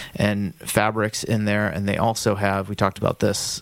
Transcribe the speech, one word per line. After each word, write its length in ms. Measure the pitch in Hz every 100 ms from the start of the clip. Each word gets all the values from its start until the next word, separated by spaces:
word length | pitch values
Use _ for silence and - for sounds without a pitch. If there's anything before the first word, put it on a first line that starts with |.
| - -
and 400 | 104 101 98 -
fabrics 680 | - - 107 110 107 -
in 220 | - 110 104
there. 220 | 104 104
And 200 | 82 101
they 100 | -
also 380 | 113 110 113 101
have, 340 | 101 98 98
we 60 | 98
talked 220 | 98 -
about 220 | 104 -
this 420 | 104 101 - -